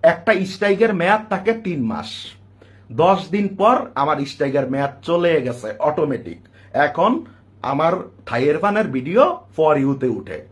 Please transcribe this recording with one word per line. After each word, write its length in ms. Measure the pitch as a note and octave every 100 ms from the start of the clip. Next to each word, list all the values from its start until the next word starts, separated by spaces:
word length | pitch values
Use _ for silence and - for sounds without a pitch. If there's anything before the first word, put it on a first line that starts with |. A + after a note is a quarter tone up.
একটা 300 | D#3+ E3 - F#3+ F#3
স্ট্রাইকের 480 | - G3+ G3 A3
মেয়াদ 280 | F#3+ E3+ G#3+ A3
থাকে 240 | F#3 F#3+
তিন 300 | A3+ G3+ D#3+
মাস। 240 | A2+ G#2 - - - - - _ - - -
দশ 380 | A#2 E3+ F#3+ D#3+
দিন 240 | G3 G3 F#3+
পর 360 | G#3 B3+ - -
আমার 300 | C#3+ C#3+ C#3
স্ট্রাইকের 460 | - C#3 C#3 B2+
মেয়াদ 200 | C3+ C#3 -
চলে 400 | - E3+ E3+ D#3+
গেছে 340 | B2 A#2+ A2 G#2+
অটোমেটিক। 600 | C#3+ D3+ D3+ A#2 - - - - -
এখন 520 | - D3 D#3 G3 D4+ - - _ -
আমার 320 | B2+ C#3 D#3+ F3+ - - -
থাই 180 | A#2+
ইরফানের 440 | C#3+ D3+ G3 G#3 F#3+
ভিডিও 500 | C3 B2+ G3 D#4+ F4 - -
for 280 | D#3 D3 C3+
you-তে 220 | C#3 C3
উঠে 400 | G#2 - D2+ -